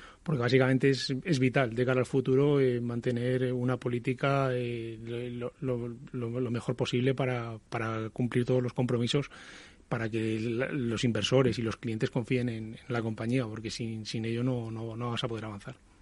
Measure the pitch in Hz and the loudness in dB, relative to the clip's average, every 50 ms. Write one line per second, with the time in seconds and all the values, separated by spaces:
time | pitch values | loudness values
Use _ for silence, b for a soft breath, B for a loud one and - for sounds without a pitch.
0 | B B B B - - 151 120 117 117 131 131 131 127 135 127 - 139 135 127 | B B B B -4 -2 0 0 4 6 6 6 6 6 4 6 6 4 4 2
1 | - - 135 127 - 190 160 127 131 127 113 143 135 113 113 120 127 127 127 127 | 0 -4 -4 -4 0 2 2 4 4 4 4 4 2 2 2 2 2 4 4 2
2 | 123 - - 135 123 131 131 131 143 147 143 139 135 127 123 120 120 120 120 120 | 2 2 0 0 2 4 4 4 6 4 4 4 4 2 2 0 -2 -2 -4 -2
3 | 113 127 120 117 120 127 127 127 127 123 127 123 123 127 127 123 - 123 120 120 | 0 0 0 0 0 0 2 2 0 0 0 0 0 0 0 0 0 -2 -2 0
4 | 117 135 127 - - 139 139 139 135 131 127 123 123 120 120 117 113 117 113 110 | 0 -2 0 2 2 2 2 2 2 2 0 0 -2 -2 -4 -6 -6 -8 -10 -10
5 | 117 117 120 120 123 123 120 120 120 123 - - - 131 123 120 120 120 117 120 | -8 -8 -6 -6 -6 -6 -6 -6 -6 -8 -6 -6 -4 -2 -2 -2 -4 -6 -8 -10
6 | 139 - - 127 117 113 117 127 127 117 120 117 - - 123 - 127 - - 123 | -12 -10 -6 -6 -4 -4 -2 -2 -2 0 -2 -2 0 -2 0 0 0 0 2 2
7 | 123 135 131 127 139 127 127 120 117 117 113 107 - - - 113 113 113 110 110 | 2 2 2 2 0 0 0 -2 -4 -6 -10 -12 -10 -6 -4 -4 -2 -2 -2 -4
8 | 110 113 - - 123 117 - 123 120 - 127 127 123 120 - - 127 120 127 117 | -4 -4 -2 -2 -2 2 2 2 2 4 2 2 2 0 0 0 0 2 2 0
9 | 120 120 - 143 139 - B B B B B B B B B B - _ 127 117 | 2 2 0 0 0 -2 B B B B B B B B B B -6 _ -4 -2
10 | 113 110 110 113 110 110 110 110 110 120 113 117 131 - - 143 120 117 110 101 | -2 -2 -2 -2 0 0 0 0 -2 -2 -2 -2 -2 -2 -2 -2 -2 -2 0 2
11 | - 123 110 107 104 - 127 131 135 123 107 - 113 110 - - - 117 110 110 | 2 2 2 0 2 4 4 4 6 4 2 0 -2 -4 -4 -4 -6 -6 -2 -2
12 | 113 - - 127 113 - 131 123 120 123 113 110 110 110 117 - - - 120 117 | -2 -2 0 -2 -2 0 0 0 0 -2 -4 -6 -8 -10 -12 -14 -8 -4 -4 -2
13 | 110 113 110 107 113 117 123 135 123 110 107 110 110 110 - - 120 113 113 110 | -2 -2 -4 -4 -2 -2 0 -2 -2 -4 -6 -6 -6 -6 -6 -4 -6 -6 -6 -6
14 | 107 - - 117 110 113 117 117 123 131 127 120 113 110 110 113 113 113 110 113 | -6 -6 -4 -4 -2 -2 -2 0 0 0 0 -2 -4 -6 -6 -6 -8 -8 -6 -6
15 | 123 120 117 110 131 123 113 110 107 110 104 101 - 131 131 - - - - - | -4 -4 -2 -2 -4 -4 -4 -6 -6 -8 -10 -10 -12 -14 -16 -16 -20 -20 -20 -8